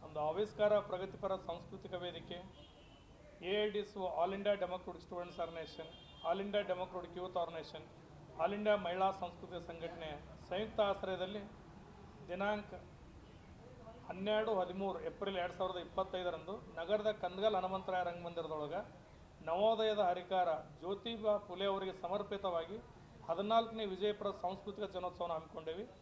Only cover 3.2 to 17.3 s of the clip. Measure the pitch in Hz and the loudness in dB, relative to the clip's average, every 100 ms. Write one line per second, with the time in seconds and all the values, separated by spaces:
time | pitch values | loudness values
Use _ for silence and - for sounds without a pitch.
3.2 | - - 170 208 214 202 202 202 185 156 | -18 -8 0 4 4 2 -2 -2 0 4
4.2 | 175 196 202 202 180 180 190 170 - 180 | 4 4 4 4 2 0 -4 -10 -8 -6
5.2 | 175 170 165 165 151 - 160 - - - | -6 -4 -4 -4 -8 -10 -12 -12 -18 -6
6.2 | 165 190 202 202 196 180 180 180 170 170 | 0 2 2 0 2 0 0 -4 -6 -6
7.2 | 185 180 170 165 151 156 156 - - - | -2 0 0 -2 -8 -12 -14 -18 -18 -18
8.2 | - - 170 202 214 208 175 185 190 190 | -14 0 2 4 6 6 4 4 4 4
9.2 | 175 - 180 180 175 165 165 165 156 147 | -4 -6 -8 -8 -8 -6 -6 -6 -6 -8
10.2 | - - - 185 220 220 202 196 190 180 | -10 -16 -4 -2 0 4 4 4 0 0
11.2 | 185 208 208 - - - - - - - | -2 -4 -8 -14 -16 -16 -16 -16 -16 -16
12.2 | - 180 202 208 202 180 - - - - | -8 0 2 0 -4 -14 -14 -16 -16 -18
13.2 | - - - - - - - - - 175 | -18 -18 -18 -18 -16 -16 -16 -14 -10 -2
14.2 | 196 214 220 202 180 185 196 180 160 - | 4 4 4 2 2 0 0 0 -4 -2
15.2 | 196 190 175 175 185 180 170 - 185 185 | -2 0 -2 0 -2 -2 -2 -2 0 0
16.2 | 180 165 160 214 - - 170 214 214 214 | 0 -2 -6 -8 -8 -6 2 4 4 2
17.2 | 180 | -2